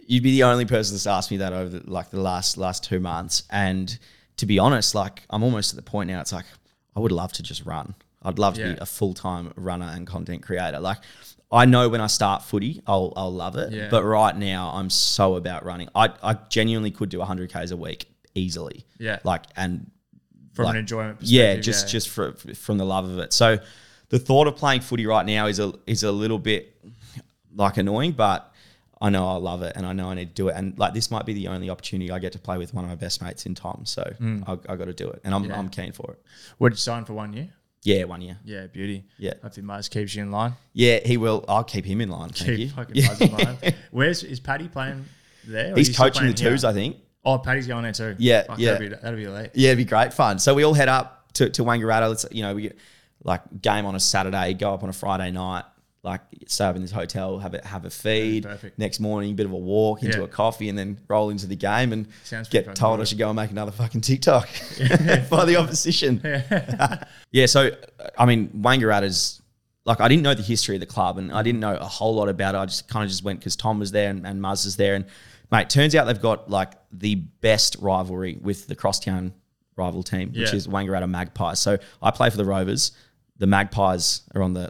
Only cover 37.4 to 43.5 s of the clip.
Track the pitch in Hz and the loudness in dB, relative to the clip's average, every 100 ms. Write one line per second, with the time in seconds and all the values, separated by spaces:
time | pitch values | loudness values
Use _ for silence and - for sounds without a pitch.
37.4 | 175 _ _ _ 101 95 87 87 90 98 | -14 _ _ _ 2 2 0 -8 -14 -16
38.4 | 110 101 95 95 98 98 98 - 98 - | -14 -14 -14 -10 -8 -8 -12 -12 -10 -10
39.4 | 107 101 101 101 101 107 101 104 101 104 | -14 -14 -12 -10 -8 -6 -6 -6 -6 -4
40.4 | 117 123 _ - 120 117 120 123 113 110 | -4 -6 _ 4 6 6 4 2 2 0
41.4 | - 104 117 101 92 101 107 85 85 - | 2 0 2 -6 -4 -4 -4 -6 -10 -6
42.4 | - 110 127 135 117 117 131 - 214 110 | -2 -2 -4 -8 -4 2 2 4 2 2
43.4 | 180 | -2